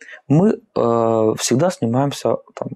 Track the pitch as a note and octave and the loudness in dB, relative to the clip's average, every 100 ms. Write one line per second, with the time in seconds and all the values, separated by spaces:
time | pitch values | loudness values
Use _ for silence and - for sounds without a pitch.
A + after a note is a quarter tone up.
0 | - - - D3 G#3 - - - A#2+ A#2 | -20 -12 0 2 2 0 -6 -2 0 2
1 | A2+ A2+ A2 - - A#2+ F3+ - A#2 B2 | 2 2 2 0 0 0 0 -2 -2 0
2 | C#3+ - A#2 - - - - | -2 -2 -4 -4 -6 -12 -10